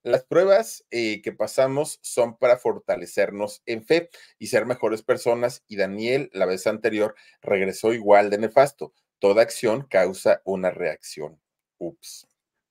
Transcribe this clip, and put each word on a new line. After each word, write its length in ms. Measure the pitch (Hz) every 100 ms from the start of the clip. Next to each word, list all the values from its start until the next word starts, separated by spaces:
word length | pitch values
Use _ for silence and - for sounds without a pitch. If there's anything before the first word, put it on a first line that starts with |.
"Las 200 | 120 127
pruebas, 600 | - 165 190 196 220 - _
eh, 300 | 120 110 101
que 100 | -
pasamos 680 | 98 107 - 131 135 151 -
son 360 | - - 117 110
para 200 | 123 120
fortalecernos 1040 | 117 98 - 87 87 - 95 101 104 - -
en 200 | 113 -
fe 240 | 165 170 - - -
y 80 | 107
ser 180 | 113 113
mejores 360 | 120 110 107
personas, 600 | - 117 120 120 120 - -
y 100 | 98
Daniel, 520 | 95 101 117 135 131
la 120 | 95 92
vez 220 | 92 110
anterior, 480 | 107 113 107 107 - _ _
regresó 520 | - 101 95 92 110
igual 360 | 117 104 101 104
de 100 | 104
nefasto. 520 | 110 - 139 - - _ _ _
Toda 240 | 196 202
acción 400 | - - 117 120 143
causa 520 | 95 92 95 107 -
una 280 | 92 95 92
reacción." 680 | 90 85 76 - - 76 80 _ _ _ -
Ups. 500 | - - - - _ _ _ _ _